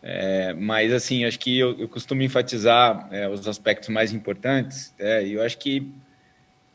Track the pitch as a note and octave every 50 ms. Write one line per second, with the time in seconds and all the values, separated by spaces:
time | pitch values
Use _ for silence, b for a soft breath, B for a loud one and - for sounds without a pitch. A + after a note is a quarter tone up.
0 | - F2+ F2+ F#2 F#2+ F#2+ F#2+ F#2+ F#2 F#2 E2+ D#2+ G2+ G#2+ A2 A2 A2 A2+ B2 B2
1 | - - C3 B2 A#2+ A#2 A2+ - - B2+ B2+ B2+ B2+ B2 A#2 - A2+ A2+ - A#2
2 | - - C#3 C3+ C3+ C3 C3+ B2+ B2 - B2+ A2+ G#2 A#2 A#2 A#2+ B2 A#2 G#2+ F#2+
3 | - G2 G2 G2+ G2+ G2 G2+ G2+ G2 G#2+ G#2 - - A2 G2+ - - - A2 A2
4 | A2+ G#2+ A2 A2 G#2 G2+ G2 - - B2+ C#3 C3+ B2 C3+ - - - - _ -
5 | G2+ G#2 A2 A2 G2 G2 G#2 G#2+ A2+ A#2+ A#2 - - C#3+ C#3 C#3 C#3 - - -
6 | b b b b b b b b b b b _ _ _